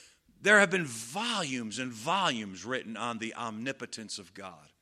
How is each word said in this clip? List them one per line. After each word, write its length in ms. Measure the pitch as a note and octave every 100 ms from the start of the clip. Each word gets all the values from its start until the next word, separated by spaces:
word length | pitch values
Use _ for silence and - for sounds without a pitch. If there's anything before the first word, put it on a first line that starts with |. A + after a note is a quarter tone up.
| - _ _ _
there 180 | F#3+ G#3
have 100 | G3
been 140 | F#3
volumes 920 | D3 A2+ A#2 F#3 A#3+ G#3+ D3 B2+ A2 G#2
and 140 | B2+
volumes 720 | A2+ C#3 F#3+ F3 A#2 G2+ F#2
written 320 | G#2+ B2+ F#2 G#2
on 220 | A#2+ A2+
the 160 | A2+
omnipotence 840 | - A#2 G#2+ C3 C3+ A2+ - G#2 -
of 160 | F2+
God. 340 | F#2+ F#2+ D#2+ D2 _